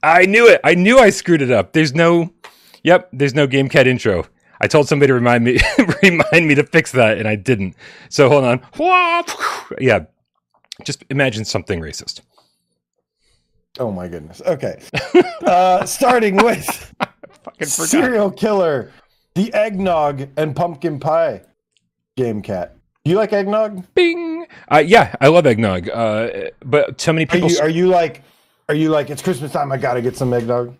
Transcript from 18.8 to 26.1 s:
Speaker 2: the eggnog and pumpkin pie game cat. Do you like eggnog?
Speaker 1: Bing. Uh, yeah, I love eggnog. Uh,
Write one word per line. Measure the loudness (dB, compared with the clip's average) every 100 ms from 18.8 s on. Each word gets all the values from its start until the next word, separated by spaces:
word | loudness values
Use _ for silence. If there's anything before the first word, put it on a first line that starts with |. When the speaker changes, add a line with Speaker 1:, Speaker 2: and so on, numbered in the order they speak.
| -8 _ _ _ _
Speaker 2:
the | -6 -4 -2
eggnog | -4 -4 -2 0 -2 -4 -10 -6
and | -6 -4
pumpkin | -6 -4 -8 -6
pie | -2 -2 -2 -4 _ _ _ _ _ _ _ -6
game | -4 -4
cat. | -6 -8 -8 _ _ _
Do | -4
you | -2
like | 0
eggnog? | -2 -2 -2 -4 -6 -6 0
Speaker 1:
Bing. | 0 -2 -8 -12 -14 -20 0
Uh, | 2 4
yeah, | 4 4 2
I | 4
love | 4 4
eggnog. | 2 0 -2 -6
Uh, | -4 -4